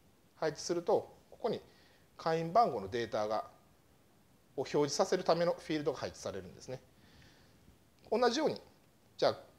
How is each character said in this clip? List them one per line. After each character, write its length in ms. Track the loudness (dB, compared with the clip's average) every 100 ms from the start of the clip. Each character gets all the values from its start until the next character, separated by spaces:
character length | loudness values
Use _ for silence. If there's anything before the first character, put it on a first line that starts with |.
| _ _ _ -4
配 140 | -4
置 100 | -2
す 140 | -4
る 80 | -2
と、 320 | 2 2 0 -12 -20
こ 80 | -6
こ 60 | -4
に 120 | -4 -8 -20 -20 -20 _ -6
会 220 | 0 0
員 120 | 4
番 180 | 4 4
号 100 | 2
の 80 | -2
デ 200 | -2 -2
ー 20 |
タ 160 | -2 0
が、 180 | -2 -4 -12 -20 _ _ _ _ _ _ _ _ -8
を 60 |
表 100 | -2
示 220 | 2 2
さ 120 | 2 2
せ 100 | 2
る 80 |
た 100 | 2
め 120 | 2 2
の 60 |
フ 200 | -2 -4
ィ 40 | -2
ー 20 |
ル 60 |
ド 80 | -2
が 60 | -4
配 120 | -6
置 80 | -8
さ 120 | -10
れ 80 | -10
る 100 | -12
ん 60 |
で 60 | -16
す 80 | -14
ね。 120 | -14 -16 -20 -20 -20 -20 -20 -20 -20 -20 -20 _ _ -4
同 180 | 2 2
じ 100 | 2
よ 80 | 0
う 20 |
に、 100 | -2 -10 -20 _ _ _ 0
じ 80 |
ゃ 60 | 2
あ 80 | 2 -6